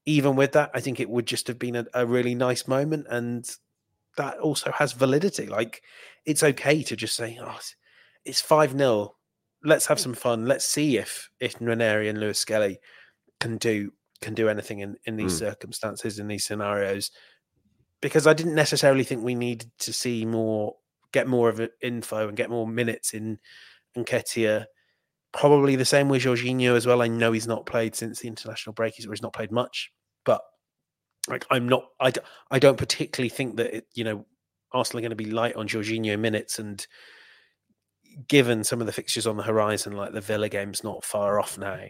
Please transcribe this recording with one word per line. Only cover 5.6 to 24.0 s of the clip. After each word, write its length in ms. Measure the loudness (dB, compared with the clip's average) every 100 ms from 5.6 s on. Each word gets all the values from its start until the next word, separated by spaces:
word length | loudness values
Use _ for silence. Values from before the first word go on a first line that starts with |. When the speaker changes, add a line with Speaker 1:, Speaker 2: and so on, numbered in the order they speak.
| -4 -6 -20 -20 -20 -10 -4
Speaker 1:
it's 180 | 2
okay 400 | 2 4 2 2
to 120 | 0 -6
just 200 | -4 -4
say, 220 | -6 -10
"Oh, 140 | -14 -14
it's, 180 | -16 -20 _ _ _ _ -8
it's 160 | -4
five 340 | 4 6 6 4
nil. 420 | 4 4 0 -8 _ _ _ _
Let's 220 | 4 4 4
have 120 | 0
some 140 | -2
fun. 320 | -4 0 0 2
Let's 200 | 0 0
see 320 | 0 2 2
if, 320 | -2 -8 -14 -6
if 160 | -6 -4
Ranieri 480 | -2 0 2 2 0
and 100 | -2
Lewis 200 | -2 -2
Skelly 400 | 0 0 0 -2 _ -20 -20 _ _ -8
can 180 | -6 -2
do, 340 | 0 0 -2 -10 _ _
can 120 | -8
do 160 | 0 0
anything 300 | 0 -4 -8
in, 180 | -10 -10 -8
in 100 | -4
these 180 | -2 -2
Speaker 2:
Mm. 40 |
Speaker 1:
circumstances, 800 | -4 -6 -10 -8 -8 -6 -8 -8
in 80 | -6
these 180 | -6 -4
scenarios." 680 | -4 -2 -2 0 -2 -6 -10 _ _ _ _ _ _ _ _
Because 260 | 0 4 6
I 60 |
didn't 220 | 6 4 2
necessarily 480 | 2 4 4 4
think 200 | 2 -2
we 120 | -4 -2
needed 360 | -2 -4 -10 -10
to 140 | -8
see 320 | -6 -4 -2 -2
more, 500 | 0 0 0 -4 -8 _ _ _
get 140 | 0 2
more 200 | 4 4
of 100 | 2
an 100 | -4 -6
info 460 | -6 -6 -6 -4 -4
and 80 | -2
get 120 | -4
more 180 | -4 -2
minutes 460 | -2 -2 -2 -6
in 260 | -6 -6 -8 _ -20 -20 -20 _
Nketiah. 680 | -10